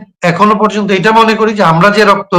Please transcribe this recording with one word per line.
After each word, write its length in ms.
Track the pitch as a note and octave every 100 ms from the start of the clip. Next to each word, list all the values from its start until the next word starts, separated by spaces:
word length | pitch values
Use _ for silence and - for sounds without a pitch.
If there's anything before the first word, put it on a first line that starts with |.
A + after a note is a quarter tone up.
| - _
এখনো 320 | F3 E3+ G#3 G#3+
পর্যন্ত 340 | G#3 G3+ G3+
এটা 200 | F#3+ G#3+
মনে 220 | A3 A3 G#3
করি 160 | A3
যে 100 | G#3
আমরা 260 | F3 E3 G3+
যে 140 | G#3 G3+
রক্ত 280 | G3 -